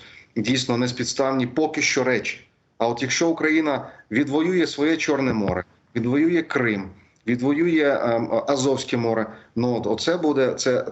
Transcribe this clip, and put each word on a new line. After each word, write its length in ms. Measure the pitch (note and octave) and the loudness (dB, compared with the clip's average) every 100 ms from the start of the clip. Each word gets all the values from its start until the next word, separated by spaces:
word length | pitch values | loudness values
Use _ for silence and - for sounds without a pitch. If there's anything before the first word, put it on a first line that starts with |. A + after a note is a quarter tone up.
| - - - - | -18 -20 -8 -4
дійсно 420 | A2 C3 B2+ A#2+ | 0 0 0 0
неспідставні 720 | B2 B2 A#2+ - C3+ C3+ B2 | 0 -2 -4 -2 0 0 -2
поки 340 | C3 D#3 D3+ | 0 -2 0
що 220 | C#3 C#3 | 0 0
речі. 440 | B2+ A#2 - - - _ _ _ | 2 0 -2 -8 -16 _ _ _
А 100 | A#2 | -2
от 140 | A#2 | -2
якщо 280 | C3 - E3+ | -4 0 0
Україна 580 | E3 D3+ D#3 D#3 C3 - - - | 0 2 2 0 -2 -6 -16 -4
відвоює 560 | A2+ C#3 C#3+ E3+ F#3 D#3 | -2 0 0 2 2 0
своє 300 | - D3+ D#3+ | 0 0 0
Чорне 360 | - C#3 C3 | 0 0 0
море, 300 | A2 G2 F2+ - _ _ A#2+ | 0 0 -2 -6 _ _ -4
відвоює 460 | A#2 C#3 E3 E3+ | 0 2 2 2
Крим, 420 | D#3+ C#3 A#2+ G2+ F#2+ - _ _ A2+ | 0 0 0 -2 -4 -14 _ _ -4
відвоює, 720 | B2 C3 C#3+ F3 D#3+ C#3+ - | 0 0 2 2 2 2 2
ем, 260 | A#2+ A#2 A2+ A2+ - | 0 0 0 -2 0
Азовське 500 | C#3 C3+ B2+ - B2 | 0 2 0 -2 -2
море, 280 | A#2 A2 G#2+ - - A#2 | 0 0 -2 -8 -8 -2
ну, 220 | B2 A#2 | 0 0
от, 100 | G#2 | -2
оце 300 | A2 - E3+ | -2 0 0
буде, 360 | D#3 C3+ B2+ | 2 2 0
це, 320 | - C3+ B2 - | 0 0 0 0